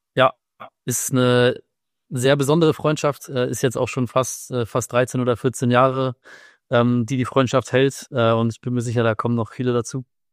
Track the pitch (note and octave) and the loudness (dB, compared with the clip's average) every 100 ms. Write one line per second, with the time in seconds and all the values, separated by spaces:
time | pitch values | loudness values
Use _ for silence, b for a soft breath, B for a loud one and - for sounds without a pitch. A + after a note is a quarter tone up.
0 | _ - C3 - _ - - _ - A#2+ | _ 2 2 2 _ -20 -20 _ -6 -6
1 | - B2+ B2 B2 B2 - - _ _ _ | -2 2 4 4 2 0 -10 _ _ _
2 | - B2+ C3 C#3+ C3+ D#3+ D#3 - D3+ D#3 | -10 0 2 2 2 4 4 2 -2 -2
3 | D3 - - B2+ B2 B2 C3 B2+ B2+ C3+ | -4 -4 -6 -4 -4 -2 -2 -2 -4 -4
4 | A#2+ C3 B2 - - B2+ A#2 B2+ - A#2+ | -2 -2 -2 -6 -8 -6 -4 -4 -2 0
5 | B2+ C3 B2 A#2+ C3 - B2 B2 C3 C3 | 0 -2 -2 0 -2 -2 2 4 4 2
6 | C3 - B B B B - A#2+ B2 B2 | -4 -6 B B B B -2 2 2 2
7 | A2+ C3 A#2+ C3+ B2+ C3 - C3 C3+ - | 0 -2 0 0 2 0 0 2 2 -2
8 | - C3 A2+ A2+ A#2 - B2 B2 A#2+ A#2 | -8 0 2 2 0 -4 -6 -4 -2 0
9 | A2+ G#2+ A#2 A#2 A2 - B2 A#2+ A2+ C3+ | 0 0 -2 -2 -4 -4 -2 -2 -4 -10
10 | - _ _ | -12 _ _